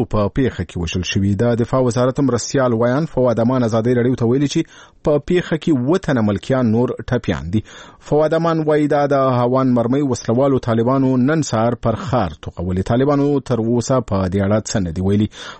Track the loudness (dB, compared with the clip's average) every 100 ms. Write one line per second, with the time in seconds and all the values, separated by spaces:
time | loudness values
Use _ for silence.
0 | 0 0 0 0 -2 -2 -6 -6 -4 -4
1 | -2 0 0 2 0 0 0 0 0 2
2 | 0 2 0 0 -2 0 0 2 2 0
3 | -2 0 2 2 2 2 0 0 2 2
4 | 0 0 0 2 0 -2 -6 -10 -20 _
5 | 0 0 2 0 0 -2 0 0 0 0
6 | 0 0 0 0 -2 0 2 2 0 -4
7 | -4 -4 -2 -4 -4 -4 -4 -12 -20 -20
8 | -2 0 2 2 0 0 2 2 2 2
9 | 2 2 2 2 2 2 2 2 2 0
10 | 0 -2 -2 2 2 2 0 0 2 2
11 | 2 2 2 0 0 0 0 0 -2 -4
12 | -2 -2 -2 -6 -12 -8 -4 -2 0 0
13 | 2 2 0 0 -2 -2 0 0 0 -2
14 | 0 -2 0 0 0 0 -2 -4 -4 -2
15 | 0 2 0 -4 -18